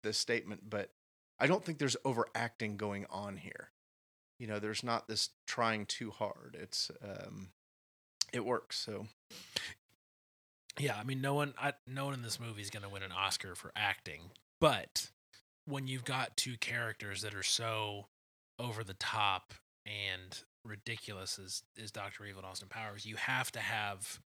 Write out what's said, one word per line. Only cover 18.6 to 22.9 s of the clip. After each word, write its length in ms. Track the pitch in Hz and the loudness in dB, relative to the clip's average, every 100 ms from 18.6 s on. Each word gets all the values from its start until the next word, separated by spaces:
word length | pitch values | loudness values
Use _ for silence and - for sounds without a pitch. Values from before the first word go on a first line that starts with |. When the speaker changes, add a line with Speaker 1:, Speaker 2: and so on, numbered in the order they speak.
| 120 107 | -4 -2
Speaker 2:
the 100 | 101 | -4
top 600 | 95 - 110 104 92 - - _ _ - | -2 0 4 6 4 -2 -20 _ _ -8
and 560 | 104 101 92 92 - - _ | -4 -2 -2 -6 -12 -14 _
ridiculous 720 | 113 104 - 113 - 98 95 - | -12 -10 -6 -6 -6 -6 -4 -6
as, 240 | 95 - - - | -4 -8 -8 -12
as 80 | 107 | -10
Doctor 340 | 107 101 - 104 | -6 -6 -8 -10
Evil 140 | 95 | -10
and 80 | 95 | -10
Austin 180 | 92 98 | -10 -8
Powers, 380 | 110 107 | -6 -6